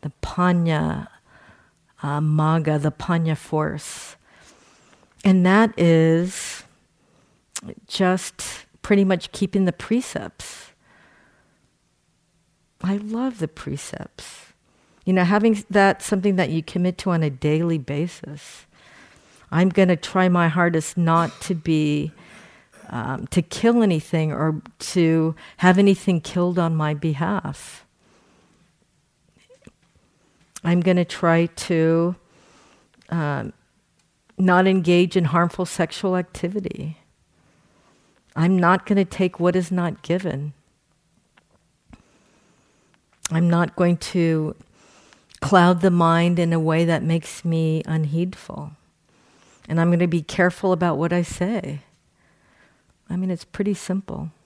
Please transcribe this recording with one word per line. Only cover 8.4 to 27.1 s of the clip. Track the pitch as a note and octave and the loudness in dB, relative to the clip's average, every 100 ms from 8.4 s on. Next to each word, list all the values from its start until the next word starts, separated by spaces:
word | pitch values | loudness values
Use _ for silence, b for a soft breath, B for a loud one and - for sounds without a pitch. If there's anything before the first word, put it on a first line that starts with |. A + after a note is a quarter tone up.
| - - - _ | -12 -12 -18 _
pretty | - G3+ G3 | 0 2 4
much | F#3 - | 0 -4
keeping | - G3 G3 F#3 | -6 -2 0 0
the | |
precepts. | - - A#3 B3+ - F#2 _ - - - _ b b b b b b b b b _ _ _ _ _ _ _ _ _ _ _ | -2 -4 -4 -2 -10 -10 _ -18 -18 -20 _ b b b b b b b b b _ _ _ _ _ _ _ _ _ _ _
I | F3+ G3+ | -4 -4
love | G#3 A3+ C4 A3+ | -4 -4 -4 -4
the | D#3+ | -8
precepts. | - - C#3+ - - - - - - - _ _ b b b - | -8 -10 -10 -10 -14 -16 -18 -20 -20 -20 _ _ b b b -2
You | |
know, | F#3 | 2
having | F3+ G#3 A3+ G#3 - | 4 4 4 0 0
that | G3+ G3 - | 4 4 2
something | - G3+ G3 F#3 | -2 -2 0 0
that | F3 | 0
you | E3 | -2
commit | E3 F#3+ F3+ F3+ | -4 -2 -2 -2
to | - | -2
on | E3+ | 0
a | D#3 | 0
daily | C3 D3+ D#3 E3+ E3 | -2 0 0 0 -2
basis. | B2+ C#3+ F3 - - D3 - - - b b b b b b b b | -4 -4 -4 -6 -16 -16 -18 -20 -20 b b b b b b b b
I'm | E3 F#3 | 0 2
gonna | F#3 F#3 F3 | 4 2 2
try | - F#3+ F#3 | 0 0 2
my | F3+ E3+ | 4 2
hardest | D#3+ F3 E3 D#3+ - | 2 2 2 -2 -2
not | E3 E3 E3 - | 2 2 0 -4
to | - E3+ | -6 -6
be, | D#3 D#3 D3+ D3 D3+ - B B B B B - - | 0 0 2 0 -4 -10 B B B B B -20 -12
um, | A#2+ A2+ C3+ - | -8 -6 -8 -2
to | - | -2
kill | D#3+ - A3+ A#3+ | -2 0 2 4
anything | G#3+ E3 - E3 D#3 | 2 0 0 -2 -2
or | C#3+ D#3 D#3 - _ | -2 -2 -2 -8 _
to | - F#3+ E3 E3 D#3+ D#3+ B B | -6 0 2 2 0 -4 B B
have | F3+ F#3 | 4 6
anything | G3+ F#3+ - F3 | 4 4 0 -2
killed | - - F3 F3 | -2 -2 0 0
on | E3 D#3+ | 0 0
my | D3+ D3 | -2 -2
behalf. | D#3+ | -4